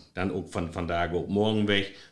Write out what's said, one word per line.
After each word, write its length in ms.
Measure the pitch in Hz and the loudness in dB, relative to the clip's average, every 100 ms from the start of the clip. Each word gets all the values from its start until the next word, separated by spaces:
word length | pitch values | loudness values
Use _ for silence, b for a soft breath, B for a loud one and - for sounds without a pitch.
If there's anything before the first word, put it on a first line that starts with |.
| - | -12
dann 180 | - 95 | -4 -4
auch 160 | - - | -4 -4
von, 240 | - 85 | -4 -4
von 160 | 82 85 | -4 -2
da 200 | 85 85 | -2 0
auch 200 | 85 - | -2 0
morgen 400 | 101 107 107 104 | 2 2 4 4
weg, 260 | 101 98 B B | 2 2 B B